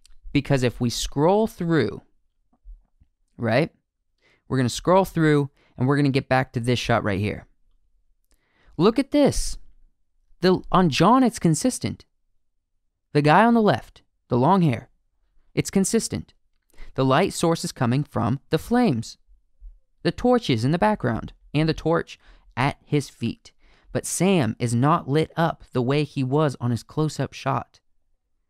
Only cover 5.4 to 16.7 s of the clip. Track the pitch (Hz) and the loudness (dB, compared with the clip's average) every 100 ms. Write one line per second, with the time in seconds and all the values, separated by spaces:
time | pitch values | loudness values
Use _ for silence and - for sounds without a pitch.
5.4 | 143 _ _ - 127 143 143 135 - 131 | 0 _ _ -4 0 2 2 0 0 -2
6.4 | 127 123 117 120 - 110 107 95 104 - | 0 -4 -2 -2 0 0 0 -2 -4 -6
7.4 | - _ _ _ _ _ _ _ _ _ | -12 _ _ _ _ _ _ _ _ _
8.4 | _ _ - - 190 240 269 294 269 - | _ _ -18 0 2 2 0 2 2 2
9.4 | - - - - _ _ _ _ _ - | -4 -6 -14 -20 _ _ _ _ _ -2
10.4 | 185 180 - 170 180 123 175 262 247 - | 0 0 2 2 2 4 4 4 2 0
11.4 | 170 151 254 - 98 98 - _ _ _ | 0 0 -2 -4 -8 -10 -16 _ _ _
12.4 | _ _ _ _ _ _ _ 147 147 175 | _ _ _ _ _ _ _ 0 4 6
13.4 | 226 233 208 139 - - _ _ - 123 | 6 4 2 0 -4 -20 _ _ -4 0
14.4 | 139 190 165 110 - _ _ _ _ _ | 4 4 4 2 -2 _ _ _ _ _
15.4 | _ - - 196 190 226 - - 78 _ | _ -6 -2 0 0 0 -2 -10 -12 _
16.4 | _ _ _ | _ _ _